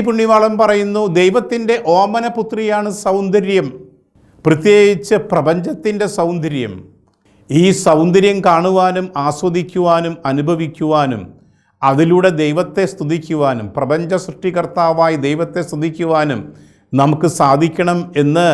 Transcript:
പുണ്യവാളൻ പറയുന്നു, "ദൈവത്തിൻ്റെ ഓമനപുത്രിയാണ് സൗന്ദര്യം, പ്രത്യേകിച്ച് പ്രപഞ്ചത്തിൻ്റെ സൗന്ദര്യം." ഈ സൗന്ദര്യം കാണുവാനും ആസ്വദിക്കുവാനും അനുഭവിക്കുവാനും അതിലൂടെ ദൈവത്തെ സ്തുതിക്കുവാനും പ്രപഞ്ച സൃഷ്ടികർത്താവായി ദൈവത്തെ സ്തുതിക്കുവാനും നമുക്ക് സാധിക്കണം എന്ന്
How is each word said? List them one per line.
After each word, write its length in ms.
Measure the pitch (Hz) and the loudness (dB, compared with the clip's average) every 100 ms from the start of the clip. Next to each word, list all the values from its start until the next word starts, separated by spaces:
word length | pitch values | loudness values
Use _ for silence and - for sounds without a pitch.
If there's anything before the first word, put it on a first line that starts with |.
| 226 | 0
പുണ്യവാളൻ 460 | 226 220 220 220 214 | 0 2 4 2 2
പറയുന്നു, 400 | 214 208 202 208 208 165 | 2 2 0 -2 0 2
"ദൈവത്തിൻ്റെ 560 | 185 226 - 233 220 233 160 175 | 2 2 -2 -4 -2 -2 2 2
ഓമനപുത്രിയാണ് 920 | 202 226 233 226 220 214 220 208 208 196 | 2 0 -4 -6 -6 -4 -2 -2 -4 -4
സൗന്ദര്യം, 600 | 202 190 196 202 190 190 143 - - _ _ _ _ _ | -2 -2 0 0 0 0 -2 -8 -20 _ _ _ _ _
പ്രത്യേകിച്ച് 720 | 156 156 208 208 208 196 - 208 - | 0 2 6 6 6 2 0 -2 0
പ്രപഞ്ചത്തിൻ്റെ 760 | 170 147 170 180 262 214 208 208 202 | -2 0 0 -2 -6 -6 -4 -4 -2
സൗന്ദര്യം." 560 | 170 175 156 143 113 95 95 _ _ _ _ _ - | -2 -2 -6 -6 -8 -10 -18 _ _ _ _ _ -2
ഈ 140 | 143 185 185 | 2 2 4
സൗന്ദര്യം 540 | - 156 170 185 196 196 185 | 2 4 4 4 2 2 2
കാണുവാനും 600 | 165 180 190 185 180 185 143 | 2 2 2 0 0 -6 -4
ആസ്വദിക്കുവാനും 880 | 143 147 185 170 180 185 175 170 170 165 135 | -4 -2 -2 -2 -4 -2 2 2 0 -6 -4
അനുഭവിക്കുവാനും 920 | 139 147 170 160 160 156 151 139 113 92 - _ _ _ - 139 | -2 0 -2 -4 -4 -2 0 0 -4 -10 -20 _ _ _ -2 0
അതിലൂടെ 420 | 139 165 175 185 160 | 2 4 4 2 2
ദൈവത്തെ 440 | 151 151 185 - 185 | -2 -2 -4 -2 -4
സ്തുതിക്കുവാനും 760 | 190 147 165 160 156 143 123 104 139 | -4 -4 -4 -4 -2 0 -2 -6 -6
പ്രപഞ്ച 360 | 131 156 170 185 | -2 -2 -2 -4
സൃഷ്ടികർത്താവായി 920 | 185 - 185 170 165 - 165 165 165 156 139 | -6 -8 -4 -4 -4 -2 0 2 2 2 -2
ദൈവത്തെ 340 | 151 165 180 160 | -2 -4 -6 -8
സ്തുതിക്കുവാനും 720 | 156 160 160 165 160 151 117 98 - - _ - 127 | -6 -6 -4 -2 0 0 -4 -8 -18 -20 _ -4 2
നമുക്ക് 280 | 139 151 170 - | 2 2 -2 2
സാധിക്കണം 600 | 147 139 165 160 175 175 175 147 | 2 2 0 0 -2 -2 -4 -2
എന്ന് 240 | 143 160 175 | 0 2 0